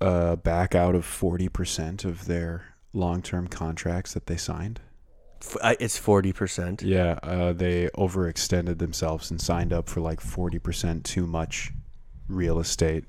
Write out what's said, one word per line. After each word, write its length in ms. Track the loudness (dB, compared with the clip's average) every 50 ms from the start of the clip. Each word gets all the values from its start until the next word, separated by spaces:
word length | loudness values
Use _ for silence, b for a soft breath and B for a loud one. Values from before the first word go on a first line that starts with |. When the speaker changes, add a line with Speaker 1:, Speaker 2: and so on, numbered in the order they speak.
Speaker 1:
uh, 360 | 2 2 4 4 4 2 2
back 380 | 2 2 2 2 2 2 4 4
out 200 | 4 6 6 4
of 120 | 4 2
forty 420 | 0 -4 -2 0 0 0 0 -2 -2
percent 560 | -2 -2 -4 -2 -2 -4 -4 -4 -6 -6 -6
of 220 | -6 -6 -6 -4
their 480 | -2 -2 -2 -2 -4 -6 -8 -10 -14 -20 _ -14 -8
long-term 560 | -2 0 0 0 0 0 -2 -2 -2 -2 -2 -4
contracts 640 | -4 -4 -4 -4 -4 -2 -2 -2 -2 -2 -4 -4
that 140 | -6 -6 -4
they 100 | -4 -4
signed? 440 | -4 -4 -4 -4 -4 -6 -6 -8 -10 -12 -16 -20 -20 -20 -20 -20 -20 -20 -20 -20 -16
Speaker 2:
F-, 140 | -12 -8 -4 2 4
I, 120 | 4 4 4
it's 160 | 2 -2 -4
forty 360 | 0 4 6 6 6 6 4
percent? 500 | 0 0 -2 -4 -2 -4 -4 -4 -4 -2
Speaker 1:
Yeah, 360 | 0 2 4 4 4 4 2 0
uh, 320 | -2 -2 0 2 2 2 2
they 340 | 2 2 2 2 2 2 0 0
overextended 800 | 0 0 2 2 2 0 0 0 -2 0 2 2 2 2 2 0 0
themselves 520 | -2 -2 -2 0 0 0 0 -2 -4 -4
and 100 | -4 -2
signed 320 | 0 0 2 2 2 2
up 160 | 2 0 0 -2
for, 120 | -2 -2
like, 200 | 0 -2 -2 -4
forty 380 | -4 -4 -2 -2 0 0 -2 -2
percent 460 | -2 -2 -2 0 0 0 0 -2 -4
too 220 | -4 -2 0 0
much 460 | 0 0 -2 -2 -2 -4 -6 -6 -6 -6 -8 -10 -10 -14 -16 -16 -16 -16 -12 -8 -4
real 320 | -2 0 2 4 4 2
estate 440 | 2 0 0 2 2 2 2 0 -4